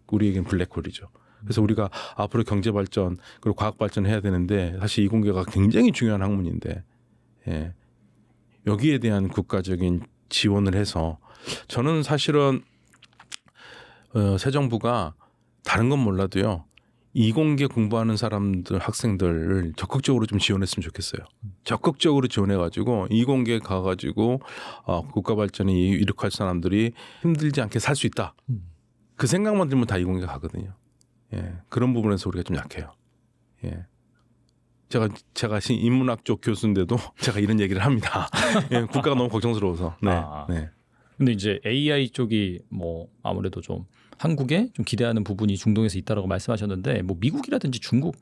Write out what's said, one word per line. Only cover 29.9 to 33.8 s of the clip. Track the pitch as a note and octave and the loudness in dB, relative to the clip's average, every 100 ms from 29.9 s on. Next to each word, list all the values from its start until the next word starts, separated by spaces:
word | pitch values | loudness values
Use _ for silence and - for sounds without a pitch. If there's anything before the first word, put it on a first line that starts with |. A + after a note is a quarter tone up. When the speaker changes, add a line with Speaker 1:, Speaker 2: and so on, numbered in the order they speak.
| F#2+ | 2
Speaker 1:
이공계 | F2+ F#2 F2+ | 0 -2 -4
가거든요. | C#2 D#2+ F2 F#2 F#2+ _ _ _ _ _ | -6 -8 -8 -10 -14 _ _ _ _ _
예, | G2 F2+ F2 - | -10 -8 -10 -6
그런 | - B2 | 0 2
부분에서 | A#2+ G#2+ G2 F#2+ | 2 2 0 -2
우리가 | F2+ | -4
좀 | F2 E2+ | -2 -4
약해요. | - - D#2 - _ _ _ _ _ _ F2 | -4 -10 -12 -16 _ _ _ _ _ _ -10
예. | E2+ | -10